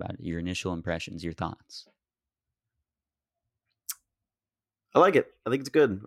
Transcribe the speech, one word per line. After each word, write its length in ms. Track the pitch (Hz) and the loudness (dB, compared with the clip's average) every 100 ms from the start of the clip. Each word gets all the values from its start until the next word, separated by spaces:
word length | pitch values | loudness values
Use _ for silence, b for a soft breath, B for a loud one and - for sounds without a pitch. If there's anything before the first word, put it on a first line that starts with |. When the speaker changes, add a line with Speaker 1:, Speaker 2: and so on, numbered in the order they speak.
Speaker 1:
about 140 | - - | -8 -10
it? 60 | |
Your 180 | 85 85 | -8 -6
initial 340 | 85 90 92 | -6 -6 -6
impressions, 500 | 85 85 82 - 82 | -6 -4 -6 -6 -10
your 100 | 82 | -10
thoughts? 540 | 82 82 71 _ - - _ _ _ _ _ _ _ _ _ _ _ _ _ _ _ _ _ _ _ - - _ _ _ _ _ _ _ _ _ | -6 -8 -8 _ -20 -20 _ _ _ _ _ _ _ _ _ _ _ _ _ _ _ _ _ _ _ -14 -14 _ _ _ _ _ _ _ _ _
Speaker 2:
I 60 | 139 | 4
like 160 | 185 151 | 6 6
it. 160 | - _ 113 | 2 _ -2
I 40 | |
think 120 | 135 | -2
it's 80 | 131 | 2
good. 320 | 156 135 98 | 4 4 2